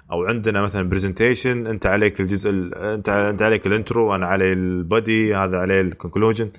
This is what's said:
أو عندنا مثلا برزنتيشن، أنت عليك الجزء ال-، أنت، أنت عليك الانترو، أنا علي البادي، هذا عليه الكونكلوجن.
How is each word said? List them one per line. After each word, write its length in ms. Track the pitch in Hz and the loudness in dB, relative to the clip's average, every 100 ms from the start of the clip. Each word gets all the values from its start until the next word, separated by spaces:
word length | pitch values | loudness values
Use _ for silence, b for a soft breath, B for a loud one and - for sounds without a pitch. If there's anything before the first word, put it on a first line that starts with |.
| - | -6
أو 120 | 87 | -4
عندنا 380 | 92 117 107 101 | -2 -2 0 0
مثلا 260 | 101 98 90 | 0 -2 -2
برزنتيشن، 800 | 95 95 92 120 123 131 120 113 | 0 -2 2 2 2 -2 -2 -4
أنت 200 | 107 101 | -4 0
عليك 340 | 101 104 101 | 2 2 0
الجزء 300 | 95 98 104 | -2 -2 -2
ال-، 240 | 98 87 | -2 -4
أنت، 340 | 87 101 107 101 | -6 -6 -4 0
أنت 340 | 101 101 98 | 0 2 2
عليك 240 | 107 107 98 | 2 2 2
الانترو، 480 | 107 101 117 107 | 0 0 0 2
أنا 120 | 98 87 | 2 0
علي 260 | 95 95 | 2 2
البادي، 840 | 92 92 92 85 113 107 110 107 | 2 0 -2 0 0 2 2 2
هذا 240 | 98 95 92 | 0 0 0
عليه 220 | 92 95 | 2 2
الكونكلوجن. 680 | 92 82 87 104 110 113 107 | 0 -4 -6 0 2 0 -4